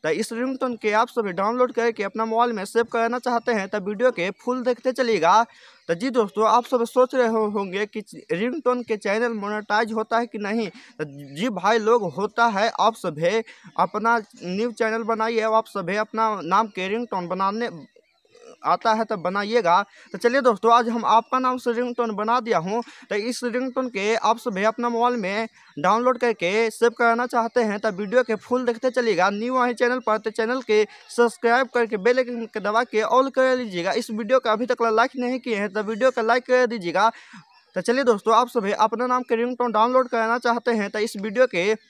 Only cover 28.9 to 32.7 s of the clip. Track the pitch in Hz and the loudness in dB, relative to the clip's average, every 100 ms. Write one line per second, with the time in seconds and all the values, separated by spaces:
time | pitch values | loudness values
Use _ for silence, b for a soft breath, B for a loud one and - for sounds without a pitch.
28.9 | 254 233 170 190 202 233 254 247 233 240 | 0 0 2 2 0 -2 0 0 0 0
29.9 | 254 247 214 220 214 220 262 240 214 208 | 0 -2 -2 -2 -4 -2 -2 2 2 2
30.9 | B B - 233 - 233 240 262 247 226 | B B 2 2 2 2 2 2 0 -2
31.9 | 214 190 254 247 240 226 220 196 | 0 2 2 0 -6 -8 -6 0